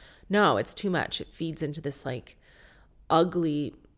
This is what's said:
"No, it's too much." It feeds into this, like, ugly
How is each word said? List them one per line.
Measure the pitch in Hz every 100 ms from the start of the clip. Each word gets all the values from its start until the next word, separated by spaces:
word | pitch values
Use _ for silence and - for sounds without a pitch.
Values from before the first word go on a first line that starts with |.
| - - -
"No, | 202 196 107
it's | -
too | - 202
much." | 170 - -
It | -
feeds | - 165 156
into | 160 151
this, | 143 139 135
like, | 123 - - _ - - - _ _ -
ugly | 160 175 175 165 147 143 - _